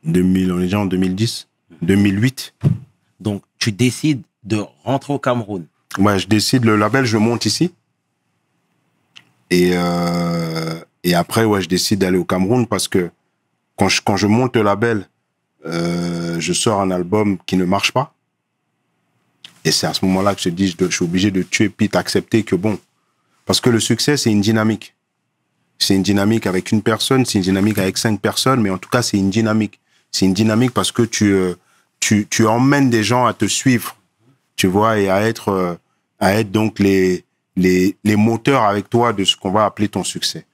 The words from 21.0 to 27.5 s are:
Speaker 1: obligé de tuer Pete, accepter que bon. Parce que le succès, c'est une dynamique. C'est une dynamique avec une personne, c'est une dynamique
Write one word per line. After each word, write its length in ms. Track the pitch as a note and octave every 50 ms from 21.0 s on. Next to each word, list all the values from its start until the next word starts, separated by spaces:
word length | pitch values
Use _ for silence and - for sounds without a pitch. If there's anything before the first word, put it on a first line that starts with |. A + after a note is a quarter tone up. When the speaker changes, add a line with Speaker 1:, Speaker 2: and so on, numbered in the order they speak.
| F2+
Speaker 1:
obligé 260 | E2+ F2 F#2 F#2 G#2+
de 120 | F#2+ F#2+
tuer 260 | F2+ - - - A2 G2+
Pete, 260 | - - A2 G2 -
accepter 480 | F2+ F2+ - - - - _ - A2+
que 140 | G#2 - -
bon. 220 | F2+ F#2 A2 G#2 F2 _ _ _ _ _ _ _ _ _ _ _ _ _
Parce 160 | - G2+ -
que 80 | - B2+
le 120 | A#2+ A2
succès, 360 | - - A#2 A2 - - D3
c'est 140 | C3+ - A#2
une 100 | G#2+ G#2
dynamique. 540 | G2 A2 A2 A2 G#2+ A2 G#2+ G2 - - _ _ _ _ _ _ _ _ _ _ _ _ _ _ _ _ _ _
C'est 160 | - - G2
une 80 | F#2+
dynamique 440 | F#2 F#2 G2+ G2+ G2 G#2 A2+ A2+ -
avec 260 | G2+ F#2 F#2 F2+ -
une 100 | - G#2+
personne, 420 | G2+ A#2+ A2 G#2+ - - C3+ C3 B2+
c'est 140 | - - G#2
une 60 | F#2
dynamique 340 | F#2